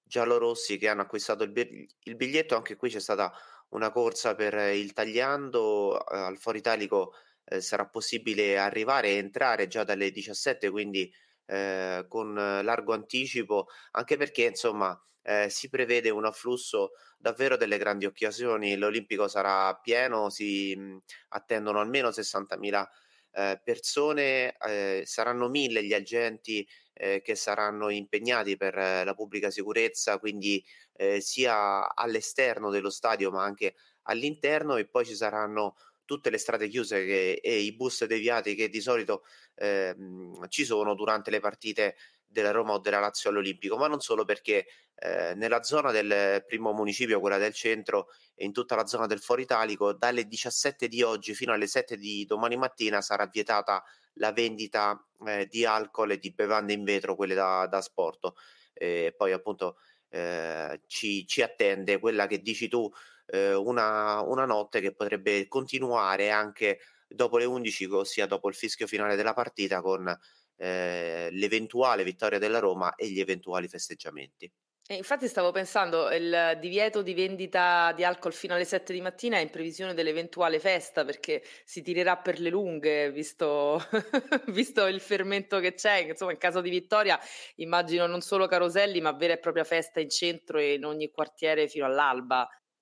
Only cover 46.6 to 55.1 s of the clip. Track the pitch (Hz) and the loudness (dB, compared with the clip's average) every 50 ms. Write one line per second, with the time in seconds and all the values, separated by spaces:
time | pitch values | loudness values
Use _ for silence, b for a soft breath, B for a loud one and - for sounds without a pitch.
46.6 | 113 110 107 107 107 104 101 - 127 113 110 101 92 101 98 98 101 107 104 - | -2 -2 0 0 0 -2 -2 -2 0 2 2 2 2 2 2 2 2 0 0 -2
47.6 | - 117 113 110 101 - 104 101 92 b b b b b b - 95 101 101 - | 0 0 0 0 -2 0 0 0 -2 b b b b b b -8 -6 -4 -2 -4
48.6 | - - - 110 113 - - 113 110 107 107 101 - - 120 123 131 - 127 113 | -2 0 0 0 0 0 -2 -2 0 0 -2 -4 0 0 0 0 0 0 2 2
49.6 | 113 107 104 95 104 101 101 98 - 120 123 120 113 104 113 110 - 123 - - | 2 0 0 0 0 0 0 2 0 2 2 0 -2 -4 -6 -8 -6 -4 -2 -2
50.6 | - 143 135 - 127 117 117 120 120 113 113 104 101 107 107 - 127 120 117 107 | 0 -2 -2 -2 -4 -4 0 2 2 2 2 -2 -4 -8 -8 -4 -2 0 0 0
51.6 | 104 101 - 135 123 - 120 101 101 104 104 104 104 98 110 107 113 117 120 123 | 0 0 0 -2 -2 -2 -6 -10 -8 -8 -8 -6 -4 -2 -2 0 0 0 0 0
52.6 | 131 127 - - 117 107 104 101 98 - 104 101 104 95 92 107 104 - 113 104 | -2 -2 -2 -2 -2 0 0 0 0 0 0 0 0 0 -2 -2 0 2 2 2
53.6 | 101 - 101 95 b b b b b b _ - 101 107 107 113 117 117 110 107 | 2 2 0 0 b b b b b b _ -2 -2 0 2 2 0 0 0 -4
54.6 | 110 104 - 110 104 104 104 104 - _ | -8 -4 0 0 2 2 0 -2 -6 _